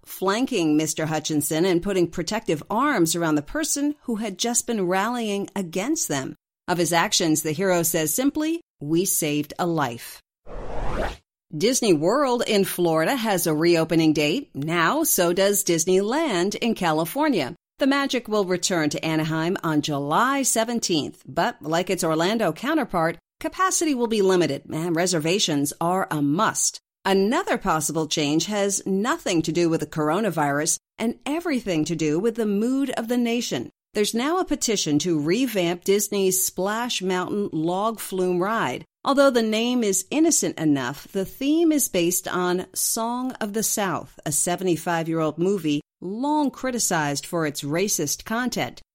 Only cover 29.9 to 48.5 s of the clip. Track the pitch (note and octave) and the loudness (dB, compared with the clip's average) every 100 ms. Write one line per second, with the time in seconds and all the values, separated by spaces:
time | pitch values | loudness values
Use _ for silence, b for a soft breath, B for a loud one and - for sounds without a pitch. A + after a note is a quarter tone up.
29.9 | D#3 D3+ F3+ A3 D#3+ D3 C#3+ D#3+ - _ | -2 0 2 0 0 0 0 0 -4 _
30.9 | - A3+ - C4 D#4 F4 B3+ G3+ E3 D#3 | -6 -4 -4 -4 -4 -2 -2 0 -2 0
31.9 | E3 D#3 D#3 A3+ A3+ G#3+ G3+ A#3 C4+ C4+ | 0 0 2 0 0 0 0 0 0 -2
32.9 | - A3+ B3 A#3 A#3+ A#3 D3 - _ _ | -4 -2 0 0 0 -2 -4 -6 _ _
33.9 | G#3+ G#3 A3+ C#4 F#4 F4 D4 - G3+ D#3 | -2 0 0 0 0 0 -2 0 0 2
34.9 | D3 F3+ D#3 D3 G#3+ C4 G#3 E3+ F3 F#3 | 0 2 0 2 0 0 0 0 -2 2
35.9 | G3+ G#3 G3+ F#3+ F3+ - - F#3+ A3 A#3+ | 2 2 0 2 2 -2 -2 -4 -2 -4
36.9 | - F#3 F3+ F3+ G#3 G3+ D#3+ E3 F#3 A3 | -2 -2 -2 -2 -4 -2 -2 -2 0 -2
37.9 | A3 - F#3 F3+ F3+ F#3+ A3+ C#3+ - - | -4 -6 -2 0 0 0 0 -2 -4 -10
38.9 | _ C4 C#4 C#4 A#3+ A3 G#3+ A#3+ B3 G#3 | _ 0 4 6 4 2 0 0 0 0
39.9 | F#3+ - C#4 E4 - F3+ - D#3 C#3 B2+ | 0 0 2 4 4 0 0 2 2 0
40.9 | C#3+ - G3 F#3+ - C#4 D#4+ E4 D4+ - | -8 -8 -6 -6 -4 0 2 4 2 0
41.9 | F#3 E3+ F3+ - F3+ F3+ F3+ - - - | 0 0 0 -4 -2 0 -2 -4 -4 -4
42.9 | A3+ A3+ B3 B3+ - G#3 G#3+ G3+ - F#3+ | -2 -4 -4 -6 -6 -6 -2 -2 -2 -2
43.9 | C#3+ - - - D3 F3+ F3 F#3+ D#3+ F3+ | -4 -6 -10 -4 -2 0 0 0 0 0
44.9 | E3+ E3 D#3+ D#3 D#3 F3+ G3+ D#3 D3 - | -2 -2 0 -2 0 0 0 0 -2 -4
45.9 | - F3 A3 C#4+ D4+ C#4 - C4 A#3+ - | -14 -10 -4 0 0 0 -2 -4 -2 0
46.9 | E3+ D3 C#3+ - E3+ D3+ C#3 C#3+ E3 G3+ | 0 0 -4 -4 -2 -2 -4 -4 -2 0
47.9 | - D3 - - A3+ B3 | 0 -2 -4 -4 -2 -2